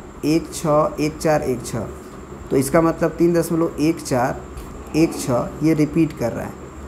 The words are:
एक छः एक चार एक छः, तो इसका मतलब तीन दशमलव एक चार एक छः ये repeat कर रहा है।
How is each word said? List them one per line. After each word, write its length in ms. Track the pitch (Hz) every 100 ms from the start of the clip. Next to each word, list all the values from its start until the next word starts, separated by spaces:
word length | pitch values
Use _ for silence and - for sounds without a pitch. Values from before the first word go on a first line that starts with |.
| - - 143
एक 280 | 160 151
छः 420 | - 160 147 - -
एक 180 | 151 151
चार 240 | 165 151
एक 220 | 131 123 -
छः, 200 | 123 92 - - - - - -
तो 80 | 139
इसका 240 | 131 170
मतलब 300 | 165 160 165
तीन 220 | - 175
दशमलव 420 | 170 165 165 165 -
एक 220 | 156 165
चार 400 | - 131 135 165 - - - - - 151
एक 180 | 160 -
छः 500 | - 120 147 135 156
ये 80 | 151
repeat 420 | 147 165 151 -
कर 120 | 117
रहा 140 | 101 101
है। 80 | - - -